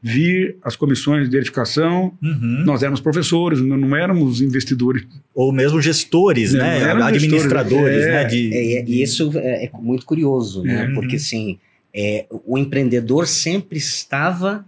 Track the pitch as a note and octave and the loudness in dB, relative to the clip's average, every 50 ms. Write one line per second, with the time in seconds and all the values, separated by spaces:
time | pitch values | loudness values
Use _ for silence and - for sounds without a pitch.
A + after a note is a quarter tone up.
0 | A#2 A2+ A#2 C#3 E3 F3 F#3 F#3 F#3 - - - - B2+ - - D#3 C#3+ C3 B2+ | -6 -2 0 2 2 2 2 0 0 -2 -4 -8 -8 -8 -6 -2 0 0 0 0
1 | - C#3+ D3+ D3 C#3 B2 B2+ C#3 B2 - - C3 A2+ - - D3 E3 E3 F3 F#3 | 0 0 0 2 0 0 0 0 -2 -2 -4 -4 -4 -2 0 0 0 0 0 0
2 | F#3 F3+ - - C#3+ D#3+ D3+ A#2+ A#2 A#2 A#2+ C#3+ D3 D3 C#3+ A#2 C3+ C#3 C#3 B2+ | -2 -2 -4 -4 -4 -4 -2 -2 -2 -2 -2 0 0 2 2 0 0 0 -2 -2
3 | - D#3 D3 F3 D3 - E3 E3 F3 F3 D#3 B2+ B2+ C3+ C3+ C#3 C3+ C3+ C#3+ D3+ | 0 0 0 0 0 0 0 0 2 2 0 2 2 0 0 0 0 0 0 0
4 | F3 F#3+ F#3 E3+ C#3+ B2+ A#2 A#2+ C3+ C3+ B2 C3+ B2+ - C3 A#2+ B2 B2+ C3 B2 | 0 2 2 2 2 2 2 0 0 0 0 0 -2 -2 -2 0 0 0 0 -2
5 | - - - - - _ - B2 C3 C3+ C3+ C3 C3 D3 D#3 E3 C#3+ E3 D3+ - | -4 -8 -16 -20 -20 _ -2 0 0 2 2 2 2 2 2 2 2 2 0 -2
6 | - - - E3+ G3 G3 C#3+ A#2+ G#2+ G2+ C#3 C3 C3+ E3 E3 C#3 - D#3 - A#2 | 0 2 4 4 6 4 4 4 2 2 2 2 2 2 0 0 0 2 2 2
7 | A#2 C3 - C#3+ D3+ D3+ D3+ D#3+ D3 C#3 B2+ C#3+ A#2+ G#2 B2+ C#3+ C#3+ C3+ C#3 C#3+ | 2 2 2 2 4 4 4 4 2 2 2 0 2 2 2 4 4 4 2 2
8 | D3+ E3 E3 D3 C#3 A2+ A#2 A#2+ A#2 A2 A2 B2 A#2 A#2 A#2+ A#2+ A#2+ A#2+ A#2+ B2+ | 2 2 2 0 0 0 0 0 0 0 0 0 0 0 -2 -2 -2 -2 0 0
9 | C#3 C3 - - D#3+ D3 D3+ - B2 B2+ A#2+ - A#2+ - - - A2+ A#2 B2+ B2+ | 0 0 0 -2 -2 -2 -2 -2 -2 -2 -4 -4 -6 -8 -10 -8 -4 -4 -4 -4
10 | - - D#3+ D#3+ D#3 C#3 C3+ B2+ A2+ G2 F#2+ F#2+ F2+ B2+ A#2+ A#2 - - C3+ G#2+ | -2 -4 -2 0 0 0 0 0 -2 -4 -6 -4 -4 -2 -2 -2 -2 -2 -4 -4
11 | - - - - - - A#2+ A2 G#2+ G2+ F#2 - _ _ _ _ _ _ - G#2 | -4 -4 -4 -4 -4 -6 -6 -6 -6 -8 -10 -12 _ _ _ _ _ _ -8 -6
12 | G#2 G#2+ G#2 G#2 - - A2 G#2 - A2+ B2+ C3+ C#3 C#3 C#3 C#3 C3+ A#2+ A#2+ B2 | -4 -2 -2 -4 -6 -8 -14 -12 -6 -4 -2 -2 -2 -2 0 0 0 0 0 0
13 | A2+ A#2 C3 D#3+ E3+ E3 - - - E3 F3+ G3+ - - E3 D3+ C#3+ - - - | 0 0 0 0 0 0 -2 -2 -2 -2 -2 -4 -4 -6 -6 -6 -6 -6 -6 -8
14 | - - C#3 C#3 D#3 F3+ F3+ F3 F#3 G3 G#3 G#3 G3+ | -8 -6 -4 -2 -2 -2 -2 -2 -2 -4 -4 -6 -10